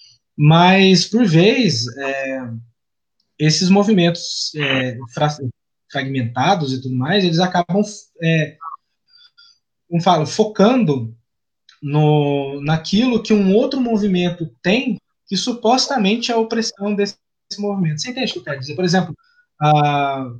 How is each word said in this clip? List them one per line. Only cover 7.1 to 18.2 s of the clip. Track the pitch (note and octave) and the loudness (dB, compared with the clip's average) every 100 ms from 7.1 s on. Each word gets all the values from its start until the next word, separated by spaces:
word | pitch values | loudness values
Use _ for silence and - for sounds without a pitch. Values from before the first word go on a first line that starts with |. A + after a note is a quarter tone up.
| G3+ | 0
eles | F3+ E3 | 0 0
acabam, | F3+ F3+ E3+ F#3 G#3 - - - | 0 -2 -2 -2 -2 -6 -20 -6
é, | E3 D#3+ D#3 - D#3+ - _ _ _ _ _ _ _ _ _ _ - | 0 0 -2 -8 -18 -18 _ _ _ _ _ _ _ _ _ _ -6
como | E3+ | -2
falo, | F3+ E3+ D3+ | 2 2 0
focando | - G#3+ - G3+ C4 F3+ C3+ A2+ - _ _ _ _ _ _ | -2 -2 2 2 4 2 -2 -4 -12 _ _ _ _ _ _
no, | C#3+ D3 D3+ D3+ C#3+ C#3+ C#3 C#3+ | -4 2 4 4 2 -2 -4 -6
naquilo | C#3+ D#3+ D#3+ G3 B3+ A3+ | -4 -4 -2 0 2 0
que | A3+ | 2
um | G#3+ F#3+ G3+ | 2 4 2
outro | C#4 C4+ | 2 -2
movimento | A#3 A3 G#3 F3+ F3 F3 E3 - | -2 0 0 0 0 -4 -10 -6
tem, | F3 A3 C4 G3 _ _ - | -2 0 0 -6 _ _ -8
que | F#3+ | -6
supostamente | - A#3 G#3+ B3+ - C4 G3 A#3 A#3 | -4 -2 0 2 0 0 0 0 -2
é | A#3 | -2
a | |
opressão | A3+ A3+ A3 - G3+ | -2 -2 -6 -6 -6
desse | G3+ G3+ - _ _ - G3 | -4 -4 -6 _ _ -18 -8
movimento. | G3+ G3 E3 D3+ | -6 -2 -2 -4
Você | B3 | -8
entende | B3 | -6